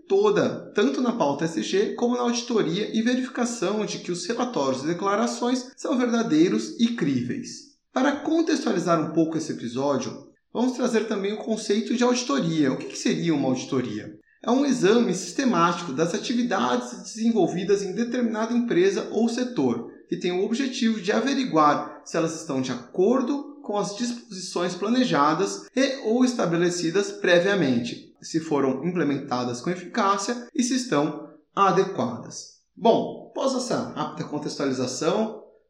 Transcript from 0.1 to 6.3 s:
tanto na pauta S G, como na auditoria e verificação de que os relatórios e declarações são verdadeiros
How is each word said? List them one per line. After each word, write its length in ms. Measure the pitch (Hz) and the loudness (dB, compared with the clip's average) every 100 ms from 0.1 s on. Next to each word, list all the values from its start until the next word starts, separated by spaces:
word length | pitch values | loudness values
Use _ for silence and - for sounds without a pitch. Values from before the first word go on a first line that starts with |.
| 196 208 180 117 - - - | 4 6 4 2 -2 -4 2
tanto 260 | 240 285 | 2 2
na 100 | 240 | 0
pauta 340 | - 143 139 165 | 2 0 0 -2
S 160 | - | -2
G, 320 | - 190 226 - | 0 0 0 0
como 200 | 240 247 | 0 0
na 60 | |
auditoria 760 | 240 240 - 226 156 180 214 220 | 0 -2 0 0 2 0 -2 0
e 60 | |
verificação 840 | 220 254 254 - 233 - 175 214 | 2 0 -2 -2 -4 -2 -2 0
de 140 | 190 - | -2 -6
que 120 | - | -6
os 140 | 175 - | -6 -4
relatórios 560 | 240 254 156 135 127 | -2 -2 0 0 0
e 40 | 147 | -2
declarações 840 | 175 196 208 240 - 240 254 - - | -2 0 2 0 0 0 0 -4 -8
são 220 | - 247 | -2 0
verdadeiros 840 | 247 233 220 | 2 0 2